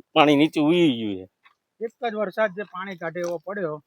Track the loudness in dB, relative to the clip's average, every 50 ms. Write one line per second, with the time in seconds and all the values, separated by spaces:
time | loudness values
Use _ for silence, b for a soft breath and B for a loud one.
0 | -12 _ 4 6 6 6 6 6 4 2 2 0 2 2 4 4 4 2 2 0
1 | -2 -6 -6 -8 -10 -16 _ _ _ _ _ _ _ _ _ -12 -12 -12 _ -8
2 | -8 -6 -4 -4 -4 -4 -2 -2 -2 -2 -2 -6 -12 -12 -12 -12 -10 -10 -10 -8
3 | -8 -8 -6 -6 -6 -6 -6 -8 -8 -10 -8 -6 -6 -6 -6 -8 _